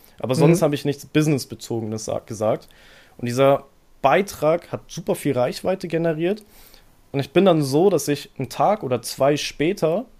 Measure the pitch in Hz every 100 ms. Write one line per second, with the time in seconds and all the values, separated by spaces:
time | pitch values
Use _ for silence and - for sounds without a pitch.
0 | _ _ - 127 160 170 160 143 143 139
1 | - 151 156 139 - 113 - 117 110 110
2 | - 113 - 107 107 147 - - - -
3 | - - 120 120 139 139 - _ _ _
4 | 131 165 196 - 151 170 - - - -
5 | 196 180 147 127 123 - 175 190 175 165
6 | 165 156 170 214 - - - - _ _
7 | _ 139 131 175 196 160 139 143 196 165
8 | - 143 - - 131 - 151 208 135 123
9 | - - 135 147 - - 151 202 160 180
10 | 262